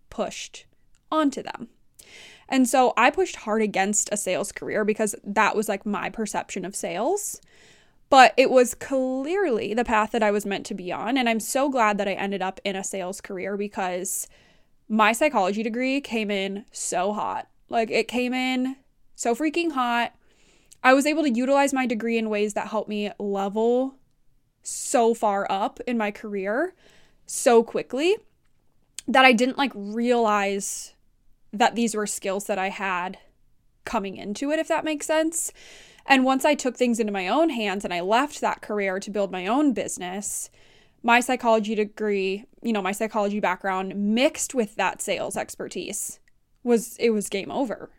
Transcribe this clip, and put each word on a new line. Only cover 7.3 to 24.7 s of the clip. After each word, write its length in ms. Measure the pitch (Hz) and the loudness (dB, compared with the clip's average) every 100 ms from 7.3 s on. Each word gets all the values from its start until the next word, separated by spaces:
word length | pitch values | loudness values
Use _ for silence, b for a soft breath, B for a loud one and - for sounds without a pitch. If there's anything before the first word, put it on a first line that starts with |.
| - b b b b b b _ | -12 b b b b b b _
But 240 | 269 247 - | 10 10 8
it 140 | 262 | 6
was 240 | 254 247 | 6 4
clearly 1000 | - - 269 262 262 285 392 359 - 131 | 0 -4 -2 -2 -4 -4 0 0 0 0
the 120 | 220 | -2
path 280 | 240 220 214 | 2 2 2
that 100 | 240 | 2
I 80 | 214 | 2
was 140 | 208 | 2
meant 220 | 202 196 - | -2 -4 -6
to 80 | |
be 180 | 190 180 | -8 -6
on. 240 | 160 202 262 | -6 -2 0
And 120 | 233 | 2
I'm 120 | 226 | 0
so 300 | 220 262 285 | 0 0 0
glad 260 | 262 214 202 | 4 2 2
that 80 | 202 | -2
I 60 | |
ended 300 | 190 196 196 | -2 -4 -2
up 180 | 185 190 | -4 -4
in 140 | 202 190 | -6 -6
a 80 | |
sales 380 | 190 196 180 196 | -6 -6 -6 -8
career 340 | - 190 190 202 | -10 -8 -6 -4
because 720 | 208 214 185 180 190 - - b b b b _ - | -6 -4 -4 -4 -4 -6 -8 b b b b _ -4
my 240 | 220 214 | 2 4
psychology 500 | 226 302 240 185 208 | 4 2 2 2 0
degree 400 | 226 226 262 277 | -4 -2 0 -2
came 280 | 277 233 208 | -2 -4 -2
in 360 | 202 196 196 - | -2 -2 -6 -10
so 440 | - - - 190 | -10 -6 -2 -2
hot. 340 | 208 - - - _ - | -2 -4 -6 -8 _ -4
Like, 200 | 233 220 | -2 0
it 180 | 220 220 | 0 0
came 260 | 240 247 | -2 -2
in 420 | 254 254 254 262 269 _ _ _ | -2 -2 -2 -2 -6 _ _ _
so 200 | - 233 | -6 -2
freaking 380 | 233 311 339 339 | 0 0 -2 -2
hot. 400 | 269 240 240 233 - b b b b b b | -2 0 0 -2 -6 b b b b b b
I 100 | 254 | 6
was 140 | 269 285 | 6 6
able 160 | 302 | 2
to 80 | 302 | 2
utilize 420 | 226 254 277 277 | 2 4 4 4
my 140 | 269 247 | 2 0
degree 320 | 226 226 233 | -2 -2 -2
in 100 | 220 | 0
ways 240 | 208 208 | 0 0
that 160 | 208 202 | -2 -4
helped 220 | 220 - | -4 -4
me 200 | 208 208 - | -4 -4 -6
level 760 | 202 196 196 208 233 247 262 262 _ _ _ _ _ _ | -6 -4 -2 0 2 2 0 -6 _ _ _ _ _ _
so 520 | - | -14